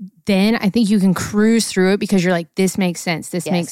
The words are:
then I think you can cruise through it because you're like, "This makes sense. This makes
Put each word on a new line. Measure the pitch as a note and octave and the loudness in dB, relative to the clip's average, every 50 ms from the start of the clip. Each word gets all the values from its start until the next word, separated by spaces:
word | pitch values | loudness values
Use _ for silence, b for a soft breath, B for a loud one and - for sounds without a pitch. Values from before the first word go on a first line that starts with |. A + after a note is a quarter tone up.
| G3 F#3 - _ _ | -16 -20 -20 _ _
then | - G3 F#3 G3 A3 A#3 | 0 2 2 2 2 2
I | - A3 G3 | 0 0 0
think | - A#3 A3+ F#3+ | 0 2 2 2
you | A3 G3+ | 2 4
can | F#3 F#3+ E3+ | 4 2 2
cruise | - - - - G#3 G#3+ A3 A3+ A3+ G#3 | 0 -2 -4 0 2 2 4 4 2 0
through | - - F#3+ F#3 F#3 G3+ | 0 0 0 2 2 2
it | G#3 | 0
because | A3 - G3+ F#3+ E3+ | 0 0 0 2 2
you're | F#3 F3+ | 2 0
like, | E3+ E3+ - _ | -2 -4 -4 _
"This | - F#3+ F3+ - | -2 -2 0 0
makes | G3+ F#3 F3+ E3 - | -2 -2 -2 -4 -4
sense. | - F3+ D#3+ D3+ - - | -6 -6 -6 -6 -6 -8
This | - F3 - | -8 -8 -4
makes | D#3 F3+ F3 D#3+ B2 | -2 -2 -2 -4 -4